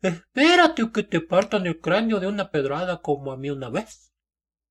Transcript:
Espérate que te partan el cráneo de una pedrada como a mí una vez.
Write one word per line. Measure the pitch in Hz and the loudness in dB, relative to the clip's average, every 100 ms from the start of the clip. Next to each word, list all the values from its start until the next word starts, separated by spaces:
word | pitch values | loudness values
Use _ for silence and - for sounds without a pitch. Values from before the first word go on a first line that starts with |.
Espérate | 190 170 _ - 311 349 330 320 226 | -2 -4 _ 2 6 6 6 4 -2
que | - | -2
te | 202 165 | -2 -4
partan | - 180 202 214 180 | 2 0 2 -2 -2
el | 160 | -4
cráneo | - 190 226 214 | 0 0 0 -2
de | 185 | -2
una | 208 190 | -4 -4
pedrada | 151 135 143 180 170 | -2 -2 -4 -4 -6
como | - 139 139 | -4 -6 -6
a | 131 | -8
mí | 139 | -8
una | 139 127 | -8 -6
vez. | 143 220 - _ _ _ _ _ _ _ | -8 -8 -20 _ _ _ _ _ _ _